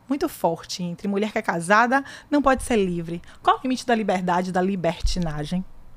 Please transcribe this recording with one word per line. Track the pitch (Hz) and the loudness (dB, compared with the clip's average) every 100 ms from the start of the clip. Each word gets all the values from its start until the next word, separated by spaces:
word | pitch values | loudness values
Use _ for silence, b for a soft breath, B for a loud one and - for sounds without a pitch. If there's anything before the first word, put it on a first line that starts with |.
| - | -6
muito | 277 330 | -2 -2
forte | - 175 165 - - | 0 0 -2 -6 -8
entre | 175 170 202 | -6 -6 -4
mulher | 202 208 | -2 -2
que | 220 | -2
é | |
casada | 214 175 170 208 240 269 269 B B | -2 -2 2 4 6 2 0 B B
não | 294 | 2
pode | 277 254 | 4 2
ser | - 233 | 2 2
livre. | 190 170 165 175 b b | 2 -2 -6 -8 b b
Qual | - 392 | 0 2
o | |
limite | 262 254 - | 0 -4 0
da | |
liberdade, | 226 214 190 180 175 185 | 2 2 0 2 0 0
da | 180 | 0
libertinagem? | 185 196 165 165 - - 170 151 147 180 185 - - | 0 0 -2 0 -2 0 -2 -4 -4 -4 -4 -12 -18